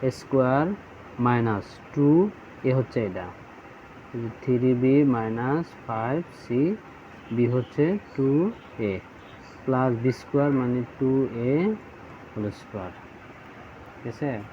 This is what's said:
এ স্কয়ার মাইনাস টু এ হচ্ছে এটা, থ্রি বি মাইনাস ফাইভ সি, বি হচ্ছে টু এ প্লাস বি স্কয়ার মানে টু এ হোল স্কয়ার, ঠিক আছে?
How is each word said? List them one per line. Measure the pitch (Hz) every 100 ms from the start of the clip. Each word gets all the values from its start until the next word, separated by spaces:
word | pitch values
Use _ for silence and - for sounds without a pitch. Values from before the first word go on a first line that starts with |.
| 131
এ | -
স্কয়ার | - 135 127 131 160 202 - - - - 123
মাইনাস | 120 117 104 - - -
টু | - 143 156 202 - - - 135
এ | 131
হচ্ছে | 123 - 107
এটা, | 92 90 - - - - - - - - 120 117 110
থ্রি | - 123 127 123
বি | 131 139 147 120
মাইনাস | 110 113 123 147 165 - -
ফাইভ | 113 113 143 170 -
সি, | - 120 151 214 - - - - - 117
বি | 120
হচ্ছে | 123 120 - 151 202 -
টু | - 135 143 185 226 - - 110
এ | 95 - - - - - -
প্লাস | - 131 131 120
বি | 123 120
স্কয়ার | - 143 143 139
মানে | 123 123 123 -
টু | 131 131 131 117 120
এ | 143 190 214 - - - - -
হোল | - 104 98
স্কয়ার, | - 104 92 85 - - - - - - - - - -
ঠিক | 120
আছে? | 117 147 117 104